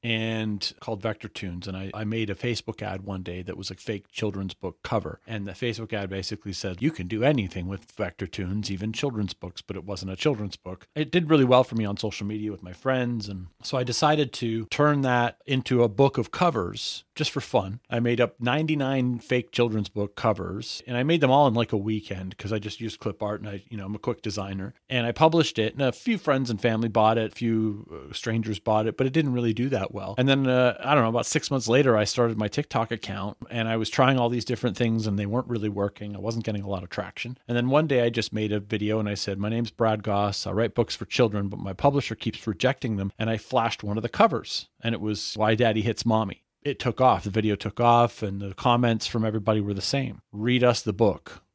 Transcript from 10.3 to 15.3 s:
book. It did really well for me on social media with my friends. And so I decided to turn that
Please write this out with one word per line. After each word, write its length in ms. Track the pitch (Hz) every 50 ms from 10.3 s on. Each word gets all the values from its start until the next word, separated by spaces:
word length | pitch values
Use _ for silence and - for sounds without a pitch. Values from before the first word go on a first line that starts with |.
| 139 104 107 98 -
book. 280 | - _ 92 92 - - _ _
It 160 | 151 156 -
did 200 | - 180 170 151
really 160 | 160 147 135
well 180 | 123 127 127 127
for 120 | - 120
me 100 | 113 107
on 100 | 101 101
social 320 | 104 - 107 - - 104
media 240 | 101 107 107 107 107
with 100 | 101 92
my 120 | - 90 90
friends. 560 | - _ 131 131 127 123 120 120 113 98 101
And 180 | 98 95 90 87 _ _ -
so 140 | - -
I 60 | 131 127
decided 480 | 120 117 - - 151 156 151 147 123 -
to 320 | - - 117 113 113 110
turn 360 | - - - 147 151 147 143 135
that 340 | 131 123 123 123 120